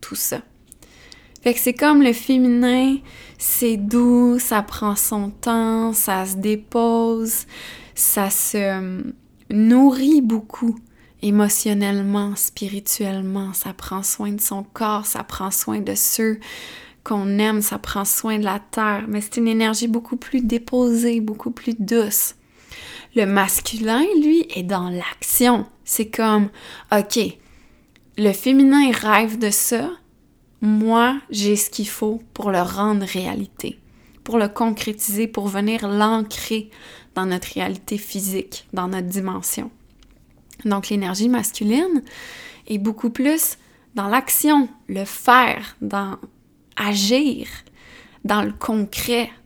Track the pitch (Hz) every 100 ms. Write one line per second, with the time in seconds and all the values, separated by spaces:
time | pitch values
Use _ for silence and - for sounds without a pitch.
0 | - - - - - _ _ - - -
1 | - - - - 240 240 - 247 294 294
2 | 269 233 - 262 254 240 247 254 262 269
3 | - - - - - - 240 220 202 233
4 | 240 240 247 240 - 220 202 - 214 202
5 | - 214 202 208 - 226 226 226 226 214
6 | - 190 190 190 202 214 214 240 233 233
7 | 226 226 226 - - - - - - -
8 | - - 196 - - 208 196 190 185 185
9 | - - _ _ _ 208 220 247 277 262
10 | 269 302 240 220 214 - 233 220 - _
11 | - _ 208 202 208 202 220 208 202 202
12 | 196 202 202 202 - - 202 202 202 -
13 | 202 190 190 196 190 190 - 185 - 190
14 | 196 - 208 202 - 196 202 - 220 208
15 | 208 - - - 190 196 - 214 196 196
16 | - - 226 214 - - - - - _
17 | - 208 196 202 214 214 208 202 - 208
18 | 202 - 226 214 208 196 208 - 214 202
19 | 220 208 208 - 226 226 220 220 233 226
20 | 233 247 - 269 240 233 233 247 247 233
21 | 233 233 214 214 - 233 - 226 196 233
22 | 208 208 - - _ _ - - - -
23 | - - 202 202 196 - - 226 220 233
24 | 330 370 302 330 320 - 180 190 180 180
25 | - - - - 247 233 202 - - -
26 | 220 220 226 214 202 - - - - 208
27 | 202 240 208 - _ - _ _ _ _
28 | _ - 208 190 - 269 277 277 277 220
29 | 214 214 220 220 220 202 - 233 277 349
30 | _ _ _ _ _ _ 214 214 220 226
31 | 240 269 - 208 202 208 - - 208 -
32 | 214 226 - - 208 185 180 190 208 208
33 | 190 190 180 208 202 _ - - _ _
34 | _ - - 226 208 208 226 214 - 208
35 | - 202 226 226 202 196 208 226 208 202
36 | 214 226 214 - - 220 214 - - -
37 | - - 190 180 - - 185 190 - 208
38 | - 196 202 190 190 - - 185 180 190
39 | 180 190 190 185 175 - 226 - _ _
40 | - _ _ _ _ - 220 202 196 208
41 | 190 190 226 247 202 - 208 240 370 311
42 | - - - - - - - 214 202 214
43 | 240 233 262 320 - - _ _ _ 226
44 | 196 233 262 - 302 294 262 - _ 190
45 | 196 - - 247 - - 208 - 208 202
46 | 196 190 - _ _ _ _ - 208 202
47 | 196 254 294 240 - - - _ - -
48 | - - 202 208 208 208 - 220 208 -
49 | - 240 233 -